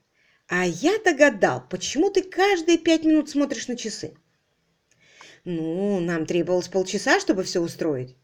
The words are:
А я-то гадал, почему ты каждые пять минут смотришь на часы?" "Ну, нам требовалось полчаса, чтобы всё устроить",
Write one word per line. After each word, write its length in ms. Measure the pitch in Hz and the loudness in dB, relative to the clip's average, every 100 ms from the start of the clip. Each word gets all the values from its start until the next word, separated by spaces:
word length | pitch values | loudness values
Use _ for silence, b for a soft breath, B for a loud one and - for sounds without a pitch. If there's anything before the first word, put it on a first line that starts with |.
| _ _ _ _ - | _ _ _ _ -6
А 160 | 175 | -2
я-то 480 | 180 156 294 427 370 | 0 0 0 2 2
гадал, 500 | 277 285 208 170 127 - | 4 4 4 2 0 -6
почему 420 | 180 - 262 392 | -10 -4 0 0
ты 120 | 392 | 0
каждые 560 | - - 392 381 330 330 | -2 0 2 2 2 2
пять 260 | 339 320 | 4 2
минут 240 | 320 311 302 | 4 2 2
смотришь 400 | 285 277 - - | -2 -2 -4 -8
на 80 | 233 | -8
часы?" 380 | 220 - - - _ _ _ _ _ _ _ b b b b b | -8 -10 -12 -14 _ _ _ _ _ _ _ b b b b b
"Ну, 560 | 180 165 160 175 202 196 | -8 -6 -4 -2 -2 0
нам 240 | 170 165 | -2 -2
требовалось 440 | 156 175 170 180 170 | -2 -2 0 0 0
полчаса, 520 | 190 185 202 262 392 | -2 -2 -2 2 2
чтобы 220 | - 196 | 2 -2
всё 180 | 185 180 | -2 -2
устроить", 560 | 170 - 165 135 127 - | -4 -4 -4 -4 -6 -14